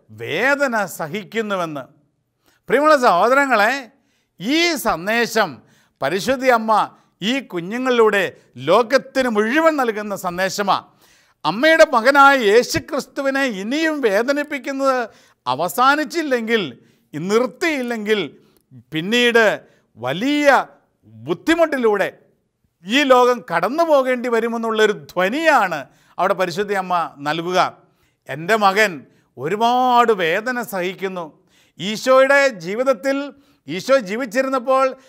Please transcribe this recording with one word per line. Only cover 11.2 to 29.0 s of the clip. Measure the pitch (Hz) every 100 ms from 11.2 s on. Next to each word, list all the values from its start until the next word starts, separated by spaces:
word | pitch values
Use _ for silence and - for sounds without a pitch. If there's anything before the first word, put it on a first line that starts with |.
| _ _ 151
അമ്മയുടെ | 196 311 320 311
മകനായ | 254 226 285 277 277
യേശുക്രിസ്തുവിനെ | 208 220 240 320 - 294 - - 269 269 269 190
ഇനിയും | 208 294 320 302
വേദനിപ്പിക്കുന്നത് | 233 196 240 285 294 285 285 269 269 254 226 _ _ _ -
അവസാനിച്ചില്ലെങ്കിൽ, | 131 175 - 262 294 302 330 311 247 220 226 160 117 _ _ _
നിർത്തിയില്ലെങ്കിൽ | 147 180 220 254 - 339 294 240 233 208 214 147 - _ _ _ 127 -
പിന്നീട് | 156 180 240 240 233 214 147 - _ _ -
വലിയ | 120 160 254 294 285 233 160 _ _ _ 104
ബുദ്ധിമുട്ടിലൂടെ | 110 120 175 - 330 320 277 226 202 160 - _ _ _ _ _ _ 170
ഈ | 262
ലോകം | 285 254 247 240 - 165
കടന്നു | 185 302
പോകേണ്ടി | 339 285 262 247 240
വരുമെന്നുള്ളൊരു | 226 233 233 226 220 214
ധ്വനിയാണ് | 180 143 175 185 269 330 269 190 156 131 _ _ -
അവിടെ | 185
പരിശുദ്ധ | 196 185 165 208
അമ്മ | 196 185 175 147 131
നൽകുക. | 143 160 170 180 143 - _ _ _ _ -
"എൻ്റെ | 135 165 226
മകൻ | 202 190 214 151